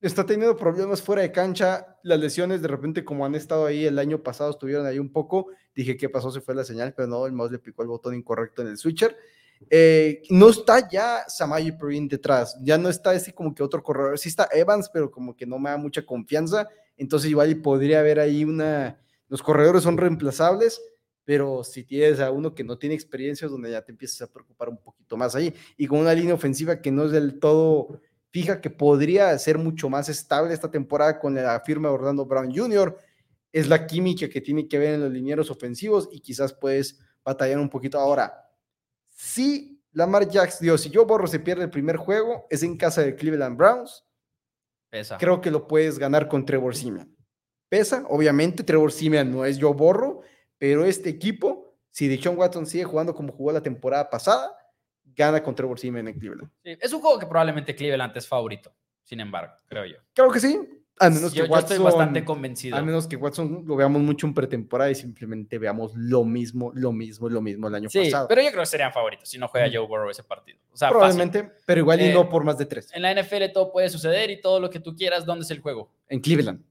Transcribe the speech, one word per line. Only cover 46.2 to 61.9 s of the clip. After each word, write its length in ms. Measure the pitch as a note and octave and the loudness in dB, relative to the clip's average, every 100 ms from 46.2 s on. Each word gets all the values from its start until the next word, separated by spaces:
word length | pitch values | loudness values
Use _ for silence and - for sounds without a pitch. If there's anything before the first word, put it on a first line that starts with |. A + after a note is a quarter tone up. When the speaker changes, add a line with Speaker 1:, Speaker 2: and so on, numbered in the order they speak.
| D3 | 2
Speaker 1:
con 160 | C#3+ | -2
Trevor 320 | C3+ C#3 B2+ A#2 | 0 -2 -2 -6
Siemian. 380 | B2+ F#2+ E2 _ _ _ _ _ _ | -8 -10 -12 _ _ _ _ _ _
Pesa, 360 | F#3+ G#3 - - | 0 2 -2 -2
obviamente, 540 | D3 D3+ C#3+ E3 E3+ | 2 4 4 2 -2
Trevor 300 | - D#3+ D3+ | 2 4 4
Siemian 380 | D3+ D#3+ D3+ C3 | 0 0 2 0
no 140 | B2+ | -2
es 140 | C3 C#3 | -4 2
Joe 120 | D3 | 2
Burrow, 480 | C#3+ D#3+ F#3+ C4 - - _ _ _ | 4 4 4 0 -4 -14 _ _ _
pero 260 | C#3 C#3+ | 2 4
este 240 | F3+ F#3+ F3+ | 2 0 -4
equipo, 680 | D#3+ E3+ A3 A#3 F#4 - _ _ | -6 -6 -2 -2 -4 -12 _ _
si 180 | - C#3+ | -4 -2
Deshaun 280 | C3 F3 F3 | 0 -2 0
Watson 280 | F3+ F3 D#3 | 0 0 -8
sigue 180 | F3 | -6
jugando 300 | F3+ D#3 D#3+ | -4 -2 -4
como 180 | D#3+ C#3+ | -6 -10
jugó 200 | - C3+ | -6 -2
la 100 | D#3 | -2
temporada 460 | D3 B2+ C3 C#3 C#3+ | -4 -6 -2 -2 -2
pasada, 420 | A#2 - A#3 C#4+ - _ _ _ _ | -4 2 2 0 -12 _ _ _ _
gana 380 | _ C3 D3 D3+ | _ 0 2 2
con 120 | D3+ | -2
Trevor 240 | A2+ B2+ B2 | -6 -6 -6
Siemian 300 | B2+ A#2+ A2+ | -8 -8 -10
en 100 | - | -12
Cleveland. 320 | G#2+ - D3+ _ | -14 -14 -18 _
Speaker 2:
Sí, 140 | F3 E3 | -20 -8
es 120 | B3 | -6
un 80 | D#4 | -2
juego 180 | D#4 B3+ | 2 2
que 80 | F#3 | 2
probablemente 480 | D#3+ D#3+ D3+ C#3 | 2 2 0 -6
Cleveland 420 | C3+ D3 C3+ B2 A#2+ | -6 -2 -2 -4 -8
es 120 | - | -4
favorito, 440 | B2+ A2+ F#2 - _ _ _ | -4 -4 -10 -18 _ _ _
sin 180 | _ A#2 | _ -14
embargo, 340 | G#2+ F#2 E2+ _ _ | -10 -10 -10 _ _
creo 200 | A2 F#2+ | -10 -10
yo. 100 | - _ | -14 _
Speaker 1:
Creo 180 | - C4 | 4 4
que 100 | B3 | 6
sí. 200 | B3 F4+ F#4 - _ _ | 2 0 -4 -16 _ _
A 120 | F#3 | 4
menos 240 | D#3+ E3 | 4 -2
Speaker 2:
Yo, 100 | C#3+ | -2
Speaker 1:
que 60 | D#3+ | 2
Speaker 2:
yo 60 | D#3+ | 2
estoy 180 | E3 F#3+ | 2 2
Speaker 1:
Watson, 220 | F#3 | 4